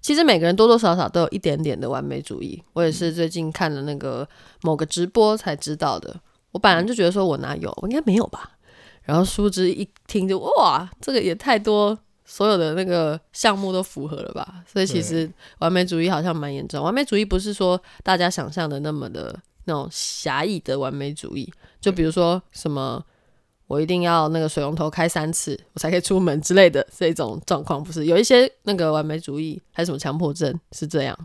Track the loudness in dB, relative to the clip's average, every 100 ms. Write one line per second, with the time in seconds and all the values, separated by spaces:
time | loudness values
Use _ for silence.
0 | 2 4 6 6 4 6 8 8 6 2
1 | 2 2 0 0 -2 0 -2 -4 -4 -6
2 | -6 -8 -8 -10 -10 -12 -10 0 0 0
3 | -4 -2 -2 -2 -6 -2 -2 -2 -6 -6
4 | -6 -6 -8 -14 -20 _ -2 0 -2 -2
5 | 0 4 4 4 -2 -6 -6 -4 -2 -4
6 | -8 -16 _ _ _ 0 4 4 2 2
7 | 2 2 0 0 -4 -6 -8 -8 -4 -2
8 | 2 2 2 -6 -16 _ _ -20 -20 -18
9 | 0 2 2 2 0 2 0 0 -6 _
10 | _ -2 0 -2 0 4 4 4 -2 -12
11 | -2 0 0 -2 0 0 2 2 2 0
12 | _ _ _ 0 2 4 2 0 0 0
13 | 0 -2 _ -10 -8 -6 -4 -4 -6 -10
14 | -12 -10 -12 -12 -14 -16 -8 -2 -2 -2
15 | -2 -2 -2 -8 -20 -4 0 0 0 0
16 | 0 0 0 -4 -4 -8 -8 -4 -2 0
17 | 0 0 0 -2 -2 0 0 0 -4 -10
18 | 0 2 2 0 -6 -4 -4 -4 -4 -6
19 | -8 -8 -10 -12 _ _ -6 -6 -6 -8
20 | -8 -6 -4 -2 -2 -4 -4 -4 -4 -4
21 | -8 -8 -10 -10 -10 -14 _ _ -2 0
22 | 0 2 2 2 -4 -8 -4 -4 -4 -6
23 | -10 _ _ _ _ _ _ -4 0 0
24 | 2 2 2 0 0 -2 -4 -2 -4 0
25 | 0 0 -2 -4 -4 -8 _ -6 -2 0
26 | 2 2 2 0 2 8 8 6 -4 0
27 | 0 0 -4 -6 -2 -2 -2 -6 -4 -4
28 | 2 4 6 6 6 _ -4 0 2 0
29 | -2 -6 -6 -6 -6 -8 _ -4 -4 -2
30 | -4 -2 -2 0 -2 -2 _ -10 -4 -2
31 | -2 -6